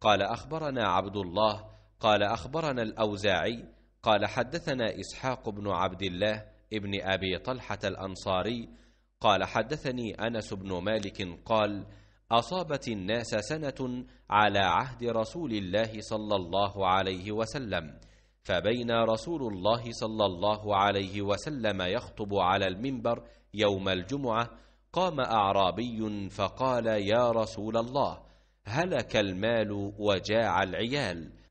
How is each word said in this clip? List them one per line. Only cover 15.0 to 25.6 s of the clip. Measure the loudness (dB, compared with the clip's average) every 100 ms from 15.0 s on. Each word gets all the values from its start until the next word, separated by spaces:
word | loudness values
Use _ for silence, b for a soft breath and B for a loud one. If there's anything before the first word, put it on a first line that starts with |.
رسول | -2 -2 -2 -4 -4
الله | -4 -2 0 -2 -4
صلى | -6 -6 0 -2
الله | 0 0 0 0 2
عليه | 4 2 -2 -4
وسلم، | -4 -4 -4 -4 -4 -4 -14 b b b b
فبين | -2 0 2 0 2
رسول | 2 4 2 -2 -4 -4
الله | 0 2 2 -2
صلى | -6 -4 2 2
الله | 2 0 0 2 4
عليه | 4 4 0 -4
وسلم | 0 0 -2 -2 -2 0
يخطب | 0 -2 -4 -8 -2
على | 2 4 4 2
المنبر | -2 -4 -2 -2 -2 -6 B B
يوم | 2 2 2 0
الجمعة، | -2 -2 -4 0 0 -2 B B B _
قام | 0 0 0
أعرابي | 2 4 6 6